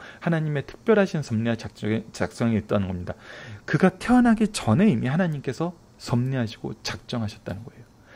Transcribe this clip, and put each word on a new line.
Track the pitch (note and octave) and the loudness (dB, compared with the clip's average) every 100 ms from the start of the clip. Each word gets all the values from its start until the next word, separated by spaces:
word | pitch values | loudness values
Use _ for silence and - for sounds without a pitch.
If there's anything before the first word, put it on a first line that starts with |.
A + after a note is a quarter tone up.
| - - | -12 -8
하나님의 | E3+ E3 D#3 C#3+ - | -2 0 0 -4 -6
특별하신 | - - G#3+ F#3+ D#3+ | -6 4 4 4 0
섭리와 | C#3+ A2 A#2 A2+ | -2 0 0 -2
작정에, | - - G#2+ A2+ - | -6 -6 -2 -2 -4
작성에 | - F2+ - A#2 G#2+ | -6 -6 -2 0 0
있다는 | F#2 A2 F#2+ | 0 0 0
겁니다. | F2+ F2+ - - - - G#2 - | -4 -8 -10 -14 -18 -16 -16 -4
그가 | - F#3+ | 2 2
태어나기 | - - B3 A#3+ G#3+ G#3+ | 2 2 4 6 4 2
전에 | - - C#3+ G#3+ | 0 2 4 6
이미 | A2+ A#2+ | 4 0
하나님께서 | D#3 F3+ D3 C3+ B2 E3 - - - | 0 0 -2 -6 -4 -4 -6 -20 -16
섭리하시고 | - A#2+ B2+ C3+ A2 - - - | -2 0 0 0 -2 -4 -10 -8
작정하셨다는 | - - - B2 G#2 - - G2 | -10 -10 -8 -4 -4 -6 -12 -12
거예요. | A2 - - _ - | -12 -18 -20 _ -20